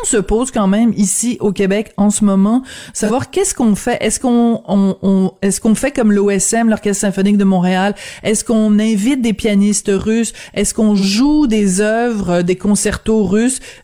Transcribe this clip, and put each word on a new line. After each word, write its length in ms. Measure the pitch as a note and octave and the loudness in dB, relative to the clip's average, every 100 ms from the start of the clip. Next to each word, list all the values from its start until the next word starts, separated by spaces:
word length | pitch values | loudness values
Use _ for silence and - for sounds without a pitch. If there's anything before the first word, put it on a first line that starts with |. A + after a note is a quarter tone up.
se 140 | A4+ G#3+ | -2 -2
pose 340 | F#3+ G#3+ C4 | 0 -2 -2
quand 160 | A#3 F#3+ | -2 0
même 240 | G#3 A#3 G3 | 2 2 2
ici 400 | G3 - A#3+ A3+ | -2 -2 -4 -2
au 100 | G#3 | -4
Québec 440 | F3+ F#3+ G3+ G#3+ - | -2 -2 -2 -4 0
en 140 | G#3 | 0
ce 140 | - | 2
moment, 380 | G#3 G3 G3+ B3 C4 - - | 2 2 2 0 -2 -18 -14
savoir 380 | - G#3+ B3 - | -6 -2 -2 -2
qu'est-ce 240 | F4+ G4 - | -4 -4 0
qu'on 180 | A3+ | 0
fait. 240 | F#3+ - A#3 | 0 -2 -2
Est-ce 200 | A3 - | -2 -2
qu'on, 420 | C4 A#3+ A#3 A3+ - | 0 2 2 0 0
on, 260 | G3+ F#3+ - | 0 0 0
on, 300 | F#3+ G3 F#3 - | 0 2 0 -2
est-ce 180 | G3 F#3+ | -4 0
qu'on 140 | A3+ | 0
fait 160 | G#3 C4 | 2 0
comme 220 | C4+ A3 | 0 2
l'O 180 | G3+ G3+ | 2 2
S 220 | G3 - | 0 0
M, 180 | A3+ A3+ | 0 0
l'Orchestre 300 | G#3 G#3 G3 | 0 -2 -2
symphonique 380 | G#3 F#3+ G3 G#3 | -2 0 2 2
de 60 | |
Montréal ? 500 | G3 F#3 F3+ F#3 G3+ G3 - - | 2 2 2 0 -2 -4 -12 -8
Est-ce 220 | - A3 | -4 -4
qu'on 340 | - A3 G#3+ G#3 | 0 0 2 2
invite 420 | A3 G#3 A3 C#4+ | 2 0 0 0
des 120 | A#3 | -2
pianistes 580 | G#3 A3 G3+ G#3 G3+ - | -2 0 2 2 0 -2
russes ? 400 | F#3+ F#3+ A3+ A3 - - | -2 0 0 -2 -6 -10
Est-ce 200 | - G#3 | -4 -4
qu'on 200 | - G#3+ | 0 2
joue 540 | G3+ G3 G#3 C#4+ D4+ D4 | 2 0 0 2 2 2
des 320 | G#3+ G3+ F#3 | 2 0 0
œuvres, 640 | G#3+ A3+ A#3+ G#3+ F3 F3 | 0 0 0 -2 0 0
des 140 | F3 F#3 | 0 -2
concertos 680 | G3+ G3+ G#3+ - - A3 | 0 0 0 -4 0 0
russes ? 340 | F#3 G#3 B3 - - - | 2 2 0 -2 -12 -12